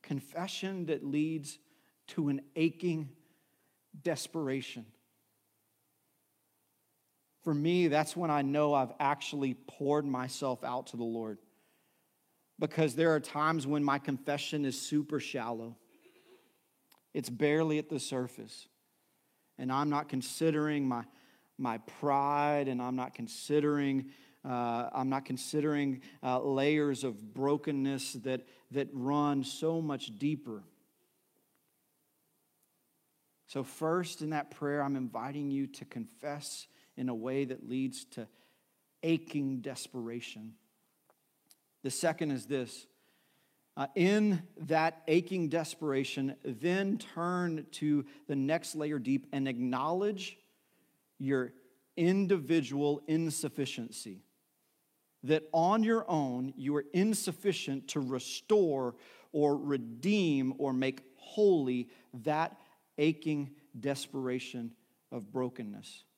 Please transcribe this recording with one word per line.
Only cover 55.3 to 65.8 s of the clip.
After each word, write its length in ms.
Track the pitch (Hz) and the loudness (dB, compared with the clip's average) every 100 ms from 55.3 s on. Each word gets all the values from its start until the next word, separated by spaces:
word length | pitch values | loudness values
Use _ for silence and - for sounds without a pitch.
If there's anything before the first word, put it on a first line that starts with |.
| 156 156 | 2 4
on 320 | 165 170 220 | 4 4 6
your 220 | 220 226 - | 4 2 2
own, 460 | 160 139 123 131 - | 0 0 -2 -4 -4
you 200 | 135 147 | 0 0
are 100 | 139 | 0
insufficient 960 | - 208 208 - 165 202 - - 135 - | 2 4 2 -2 0 0 0 -2 -4 -2
to 120 | 151 | -2
restore 920 | 131 127 - - _ 214 175 135 123 120 - - - | 0 -2 -4 -10 _ 4 6 2 -2 -4 -20 -20 -6
or 260 | 151 147 143 | 2 4 4
redeem 960 | 143 139 113 117 175 208 175 139 131 131 | 2 0 -2 -2 2 4 4 4 2 0
or 140 | 139 | 0
make 280 | 127 131 135 - - | 2 0 -2 -14 -20
holy 720 | - - 208 175 131 123 120 - _ 123 | -8 4 6 6 4 0 -2 -10 _ -6
that 340 | 113 151 165 - - _ _ - | -2 0 0 -4 -20 _ _ 2
aching 500 | 151 156 160 151 143 - _ 123 | 2 4 0 -2 -2 -10 _ -6
desperation 920 | 131 139 - 139 127 127 123 123 117 - _ _ _ | -2 -2 -4 -4 -2 -2 -4 -8 -8 -10 _ _ _
of 200 | 127 104 | -10 -6
brokenness. 720 | 127 127 123 107 101 | -2 -2 -4 -10 -10